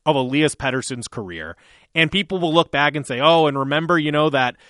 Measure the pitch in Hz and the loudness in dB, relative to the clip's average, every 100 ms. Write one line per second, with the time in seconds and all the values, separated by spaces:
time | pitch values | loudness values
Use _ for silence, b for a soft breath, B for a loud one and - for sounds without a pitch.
0 | - 143 127 139 151 - 135 127 - 123 | 0 0 0 0 0 0 -4 -4 -6 -10
1 | 110 - 95 82 78 - b b b 165 | -10 -10 -10 -10 -12 -14 b b b 0
2 | 160 190 151 190 170 160 165 139 147 147 | 0 0 -4 -4 0 2 2 0 0 -2
3 | 135 123 151 165 151 139 135 147 160 170 | -6 0 4 6 4 0 -2 -2 0 0
4 | 151 147 156 135 123 - | 0 0 2 2 0 -4